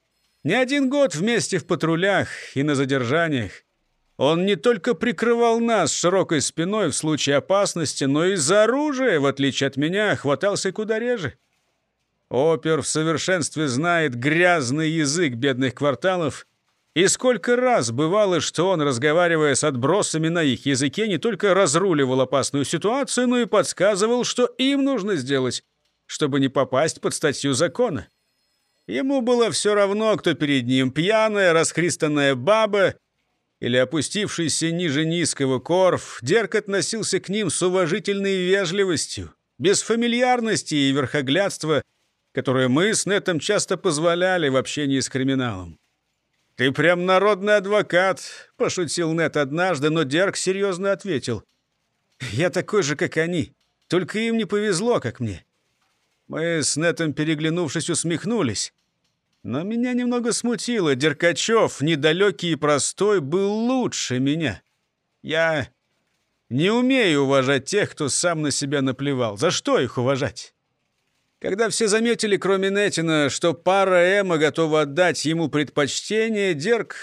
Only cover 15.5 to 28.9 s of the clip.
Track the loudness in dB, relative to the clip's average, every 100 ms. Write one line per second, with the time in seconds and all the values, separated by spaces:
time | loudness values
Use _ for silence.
15.5 | 0 -2 0 -2 0 -2 0 -2 -6 -14
16.5 | _ _ _ _ 0 2 2 0 0 0
17.5 | 2 2 2 0 0 0 2 2 0 -2
18.5 | -2 0 2 0 0 2 2 2 2 2
19.5 | 2 0 0 0 0 0 -2 0 0 0
20.5 | 0 0 0 0 -2 -2 -2 -2 0 2
21.5 | 4 4 2 2 2 2 2 0 0 -2
22.5 | -2 -2 -2 -2 -2 -2 0 0 0 2
23.5 | 0 0 0 0 2 0 0 0 0 -2
24.5 | 0 0 0 0 -2 -2 -4 0 0 0
25.5 | -4 -12 _ _ _ _ -4 -2 0 0
26.5 | 0 0 2 0 -2 -6 -2 -2 -2 -2
27.5 | 0 0 0 -2 -2 -10 _ _ _ _
28.5 | _ _ _ -8